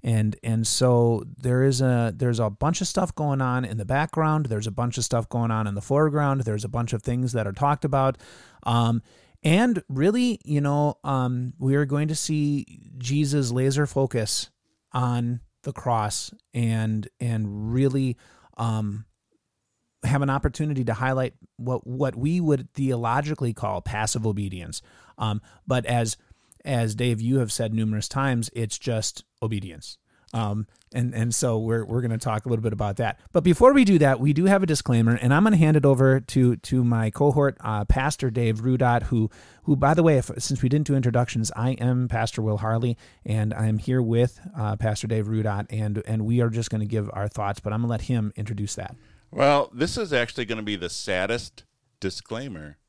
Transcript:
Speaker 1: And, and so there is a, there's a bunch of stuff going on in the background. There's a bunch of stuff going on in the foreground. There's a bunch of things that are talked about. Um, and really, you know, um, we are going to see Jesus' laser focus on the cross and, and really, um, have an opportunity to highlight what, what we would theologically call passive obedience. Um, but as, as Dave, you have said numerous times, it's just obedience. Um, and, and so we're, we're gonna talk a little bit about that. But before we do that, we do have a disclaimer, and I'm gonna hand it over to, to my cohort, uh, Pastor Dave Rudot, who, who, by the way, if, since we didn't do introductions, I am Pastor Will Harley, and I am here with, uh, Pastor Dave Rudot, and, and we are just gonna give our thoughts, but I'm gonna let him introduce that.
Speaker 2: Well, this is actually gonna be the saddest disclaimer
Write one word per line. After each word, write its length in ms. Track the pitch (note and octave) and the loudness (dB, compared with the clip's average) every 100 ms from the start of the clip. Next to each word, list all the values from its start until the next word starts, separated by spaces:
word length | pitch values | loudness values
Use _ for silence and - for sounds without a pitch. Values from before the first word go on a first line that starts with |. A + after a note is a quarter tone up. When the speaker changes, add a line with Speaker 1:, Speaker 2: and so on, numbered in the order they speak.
| B2 | 0
Speaker 1:
And, 300 | A2+ G#2+ - | 2 2 -2
and 240 | A2+ A2 A2+ | -2 -2 0
so 560 | - B2+ A#2+ A#2 A2+ A2+ - | 2 4 4 4 0 -4 -8
there 260 | B2 B2 | -2 2
is 160 | C3+ B2+ | 2 2
a, 340 | C3 B2 A#2 | 2 2 0
there's 260 | F#2 B2 A#2 | -2 -2 0
a 100 | G#2+ | -2
bunch 320 | G2+ D3 E3+ | -2 -2 -2
of 60 | F3+ | -2
stuff 280 | - F#3 - | -2 -4 -2
going 240 | D3 C#3 | -2 0
on 240 | C3 B2+ | 0 -2
in 140 | B2 A2+ | -4 -6
the 80 | G2 | -2
background. 640 | C3 D#3 - D#3 D#3 C#3 | -2 0 0 0 0 0
There's 200 | A2 A2 | -4 -4
a 40 | |
bunch 260 | G2+ A#2+ A#2+ | -2 -2 -2
of 80 | A#2+ | -2
stuff 240 | A#2+ A2+ | -2 -2
going 200 | A#2+ A#2 | -2 0
on 160 | A2 G#2+ | 0 -2
in 100 | G2+ | -4
the 60 | |
foreground. 600 | - C#3 D#3 D3 C#3+ C3+ | -2 2 2 2 0 0
There's 240 | A2 G#2 G#2+ | -2 -4 -4
a 40 | |
bunch 220 | B2 A#2 | -4 -4
of 100 | A#2 | -4
things 300 | - B2 B2+ | -4 -2 -2
that 160 | A#2 G#2 | -2 -4
are 60 | |
talked 320 | F#2+ C#3+ D3 D3+ | -2 0 0 0
about. 320 | C#3 C3+ - - - - _ | 2 0 -2 -12 -20 -20 _
Um, 380 | - A#2 A#2 A#2 - _ _ _ | -2 2 2 0 -4 _ _ _
and 380 | D#3 F3 B3 G3+ - | 2 4 4 0 -4
really, 520 | C3 E3 A3+ B3 A3 | 0 2 2 0 -2
you 160 | - D3 | -2 0
know, 380 | C#3+ C#3+ D3 - C#3+ | 2 2 0 -2 -4
um, 480 | C3+ B2+ B2 B2 - | -2 0 -2 -6 -4
we 180 | C3 C#3 | 0 2
are 100 | C#3+ | 2
going 240 | C#3+ D3+ | 0 -2
to 60 | D#3 | -2
see 760 | - D#3 D3 C#3+ - - - B2+ | -2 0 0 -2 -4 -16 -20 -10
Jesus' 540 | B2 C#3+ C#3+ D3 B2+ | -2 0 2 0 0
laser 340 | A#2+ C3+ C3+ D3 | 0 0 2 0
focus 640 | - C3+ B2 G#2+ - - _ _ _ _ | 0 0 0 -2 -4 -6 _ _ _ _
on 480 | B2+ B2 A#2+ A#2+ A#2+ - _ | -4 -2 -2 -2 -6 -10 _
the 80 | - | -12
cross 600 | - - A2+ G#2 - - - _ | -8 -2 0 0 -4 -10 -16 _
and, 540 | A#2+ A#2 A2+ A2 A2 G2+ _ | -2 0 0 0 -2 -6 _
and 520 | A#2+ A2+ G#2 G2+ G#2+ | -4 -2 -4 -6 -2
really, 440 | B2 C3+ C3+ C3+ A#2+ _ _ _ - | 0 2 0 -2 -6 _ _ _ -6
um, 480 | A#2 A2 G#2+ G#2 A2 _ _ _ _ _ _ _ _ _ | -4 -2 -4 -8 -14 _ _ _ _ _ _ _ _ _
have 180 | - C#3 | -2 0
an 80 | C#3 | 0
opportunity 540 | C3+ D3 - D3+ C#3 | 0 -2 -4 -4 -2
to 100 | A#2+ | -2
highlight 400 | G#2 B2+ C3 B2+ _ - - | -2 -2 -2 -4 _ -20 -12
what, 320 | A#2+ B2+ - | -6 -6 -6
what 260 | B2+ C#3 | -4 -2
we 280 | A2 C#3 F3 | 0 -2 0
would 280 | E3 C#3 - | 2 0 -2
theologically 800 | - C3+ B2 A#2 B2 D3 D3+ B2 | -4 -2 0 0 0 -2 -2 -2
call 280 | G#2+ G#2+ F#2 | -2 -4 -4
passive 440 | - G#2+ A2 A#2+ A2 | -4 -4 -2 -2 -2
obedience. 540 | G2+ G2+ F2+ E2 D#2+ _ _ - - | -2 -4 -8 -10 -14 _ _ -20 -6
Um, 240 | A2 G#2+ - _ - | -4 -4 -8 _ -4
but 200 | B2+ A#2 | -2 0
as, 320 | A#2+ A2+ - _ - _ _ - | 0 0 -6 _ -20 _ _ -4
as 280 | B2+ A2+ | -2 -2
Dave, 280 | G#2+ B2 A2+ | -2 -2 0
you 180 | A2+ C3+ | 0 0
have 120 | A2+ | 0
said 200 | - A2+ | -2 -2
numerous 360 | A2 A2 G#2+ - | 0 -2 -2 -4
times, 400 | C3+ C3+ B2 A2+ | -2 0 0 -2
it's 240 | A#2+ A2 - | -6 -6 -6
just 460 | - A2+ G#2+ - - _ | -4 -4 -4 -8 -20 _
obedience. 560 | A2+ G#2 F#2+ D#2+ - - _ _ _ | -4 -4 -8 -14 -18 -20 _ _ _
Um, 320 | A#2 G#2+ G#2 G#2 _ _ | -4 -2 -4 -6 _ _
and, 200 | B2 A#2+ | -4 -4
and 200 | A2+ A#2 A2+ | -2 -2 0
so 240 | B2+ A2+ | 0 0
we're, 260 | A2+ A2+ G#2 | 0 -2 -2
we're 160 | A2+ | -4
gonna 160 | A#2+ A2+ | -2 -4
talk 280 | - A2 B2+ | -2 -4 -2
a 40 | |
little 140 | A#2 | -2
bit 100 | A2 | 0
about 240 | G#2 G#2 G2+ | -2 -4 -2
that. 220 | A2+ - - | -2 -4 -2
But 120 | F3+ | 0
before 280 | E3+ E3 B3 | 4 8 8
we 140 | C#4 G#3+ | 8 6
do 140 | F3+ | 6
that, 200 | C#3+ B2+ | 6 4
we 140 | C#3 | 2
do 120 | D3 F#3+ | 4 4
have 180 | G3 | 4
a 20 | F#3 | 2
disclaimer, 500 | D3+ - A#2 A2+ A#2 | -2 2 4 4 4
and 180 | B2 | 4
I'm 100 | C#3+ | 4
gonna 140 | G#3+ G3 | 6 6
hand 200 | D#3 D#3 | 6 6
it 80 | C#3 | 6
over 340 | C3 C3 C3 | 6 6 4
to, 360 | - C3 B2+ A#2 | 2 4 4 2
to 280 | - C3 | 0 2
my 260 | A#2+ A#2 A2 | 2 2 0
cohort, 440 | - C#3+ C#3+ C#3 - | 2 2 4 0 0
uh, 240 | - G#2+ G#2 | -6 -4 0
Pastor 460 | - C3+ - C3 | 0 0 -2 -2
Dave 280 | A#2 A#2 A2 | 0 0 0
Rudot, 420 | A#2+ B2+ B2+ A#2+ | 0 2 4 2
who, 260 | - A#2+ A2 - - - | 2 0 0 -4 -20 -10
who, 120 | - C#3 | -2 2
by 180 | C#3 | 4
the 80 | E3 | 4
way, 160 | E3 C#3 | 4 4
if, 140 | - - | 0 -8
since 220 | - C3+ | -6 -2
we 60 | B2+ | 2
didn't 180 | D3 D3 | 2 2
do 80 | C#3 | 2
introductions, 560 | B2 A#2+ A#2+ A#2 A2 - | 2 2 0 -2 -4 -2
I 160 | A#2+ | -2
am 360 | C3 B2 B2+ B2 | 0 0 0 0
Pastor 340 | A2+ A2+ - | -2 -2 -2
Will 160 | A2 G#2 | -2 -2
Harley, 400 | A2 A2+ A#2+ A#2 - _ - | 0 0 -2 -4 -10 _ -4
and 280 | G#2+ G#2+ | -2 0
I 140 | - A2 | 0 0
am 100 | A2 | 0
here 240 | - B2+ | 0 0
with, 380 | A2+ A2+ B2 - - D3+ | 2 2 2 -2 -16 -6
uh, 180 | G#2+ G#2+ | -4 -2
Pastor 320 | A2 G#2 A2 | -2 -2 -2
Dave 200 | A2 G#2 | -2 0
Rudot, 400 | A2 G#2+ G2+ G#2 | -2 -2 -2 -4
and, 320 | G#2+ G#2+ G#2 - | -4 -4 -4 -4
and 200 | A2 G#2+ | -4 0
we 160 | A#2+ | 2
are 80 | A#2+ | 2
just 200 | A2+ A2+ | 0 -4
gonna 160 | A2 G#2 | -4 -2
give 240 | A2 G2 | -4 -4
our 140 | - G2+ | -6 -6
thoughts, 320 | - G2+ G2+ | -4 -6 -4
but 120 | G#2 | -4
I'm 100 | G#2+ | -4
gonna 100 | A#2 | -2
let 100 | A2+ | -4
him 300 | - B2 G#2 - | -2 -2 -2 -6
introduce 400 | A2 G#2 G2+ - | -8 -6 -8 -8
that. 200 | F#2+ - _ _ _ | -12 -14 _ _ _
Speaker 2:
Well, 400 | - C#3 C#3+ - | 0 2 4 0
this 240 | A#2+ E3+ A#3+ | -2 -4 -2
is 160 | G3+ | -2
actually 320 | C#3 A#2 - A#2 | 0 -2 -4 -6
gonna 180 | A2+ | -4
be 120 | G#2+ G2+ | -4 -4
the 140 | E2+ | -6
saddest 760 | - - F#2 G2 A#2 - - _ _ _ _ | -8 -4 -2 0 -4 -6 -20 _ _ _ _
disclaimer 800 | G2+ - - A2 C#3 F2+ D2+ C#2 | -8 -8 -12 -12 -10 -14 -16 -20